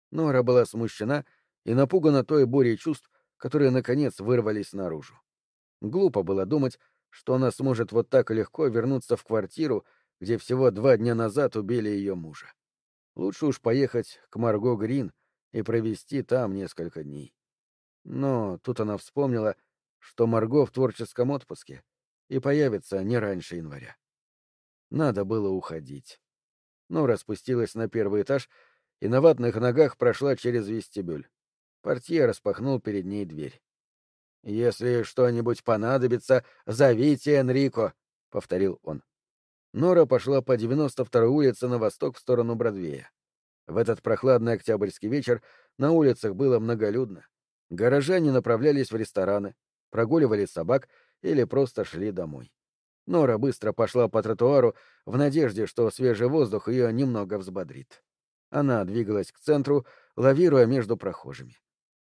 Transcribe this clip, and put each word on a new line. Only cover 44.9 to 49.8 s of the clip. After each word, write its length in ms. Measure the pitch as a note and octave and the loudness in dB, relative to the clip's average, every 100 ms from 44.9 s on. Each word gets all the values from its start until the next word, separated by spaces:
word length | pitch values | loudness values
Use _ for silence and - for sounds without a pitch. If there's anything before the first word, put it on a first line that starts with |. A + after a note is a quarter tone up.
| - G#2 | -6 -6
вечер 320 | C#3+ A#2+ A#2 - _ _ - | -4 -2 -4 -6 _ _ -4
на 140 | C#3 | 2
улицах 440 | E3 C#3+ A#2 G#2+ F#2 | 4 4 2 -2 0
было 240 | C3+ A#2 | 2 2
многолюдно. 680 | A2+ A#2 G#2+ A2+ A#2+ F2 - _ _ _ - | 0 -2 -2 -2 -6 -10 -20 _ _ _ -12
Горожане 600 | F2 A#2 C#3+ C#3 F#3 D3+ | -2 2 2 2 2 2
направлялись 640 | B2+ A#2 A2+ D3 C#3+ B2+ | 2 2 2 2 2 0
в 20 | A2+ | -4
рестораны, 600 | G#2+ - F#2+ G2+ G2+ - _ _ | -4 -2 0 0 -4 -12 _ _